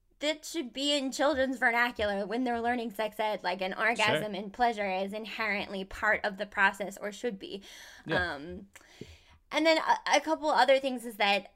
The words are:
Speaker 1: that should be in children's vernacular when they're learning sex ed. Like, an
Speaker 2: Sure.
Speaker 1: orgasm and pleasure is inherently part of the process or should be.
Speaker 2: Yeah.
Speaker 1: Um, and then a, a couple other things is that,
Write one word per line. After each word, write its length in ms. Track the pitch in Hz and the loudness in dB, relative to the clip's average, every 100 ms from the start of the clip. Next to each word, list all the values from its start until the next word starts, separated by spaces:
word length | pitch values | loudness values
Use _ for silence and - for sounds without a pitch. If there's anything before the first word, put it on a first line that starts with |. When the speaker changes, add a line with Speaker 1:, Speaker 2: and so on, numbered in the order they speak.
| _ _ | _ _
Speaker 1:
that 240 | 294 311 | -4 -4
should 300 | - 330 247 | -6 -6 -6
be 240 | 254 285 285 | -4 0 0
in 140 | 262 | 0
children's 460 | - 285 269 262 247 | 2 2 2 0 2
vernacular 680 | 247 233 240 247 208 196 196 | 2 2 0 0 -2 0 -2
when 180 | 233 | -2
they're 180 | 254 233 | -2 0
learning 300 | 233 247 233 | 0 -2 -4
sex 280 | 202 214 202 | -4 -4 -2
ed. 200 | 214 208 | -4 -2
Like, 200 | 180 185 | -4 -2
an 120 | 185 | -4
Speaker 2:
Sure. 140 | - 220 | 0 0
Speaker 1:
orgasm 480 | 220 214 156 208 180 | 2 2 2 -2 -6
and 160 | 208 | -8
pleasure 380 | 220 240 208 202 | 0 0 2 -2
is 240 | 185 196 | -2 -4
inherently 720 | 214 214 214 220 208 - 196 190 | -6 -10 -4 -2 -2 -4 -8 -8
part 360 | - 214 202 214 | -2 2 2 0
of 120 | 196 | -4
the 80 | 202 | -6
process 520 | - 196 202 190 196 | 4 4 4 -6 -8
or 120 | 202 | -10
should 280 | 202 - 196 | -6 -6 -6
be. 220 | - 196 - - - - - | -10 -12 -14 -20 -20 -16 -2
Speaker 2:
Yeah. 280 | 156 175 143 | 0 0 -4
Speaker 1:
Um, 320 | 160 180 196 - - - - - _ - _ 294 | -10 -12 -16 -20 -20 -18 -18 -18 _ -20 _ 2
and 120 | 320 | 4
then 100 | 320 | 4
a, 400 | - - - 285 | 4 0 4 2
a 20 | |
couple 300 | 294 311 302 | 2 0 2
other 300 | 262 254 269 | 4 6 6
things 260 | 269 254 233 | 2 -4 -8
is 120 | 208 | 0
that, 340 | 202 202 202 | 2 2 -2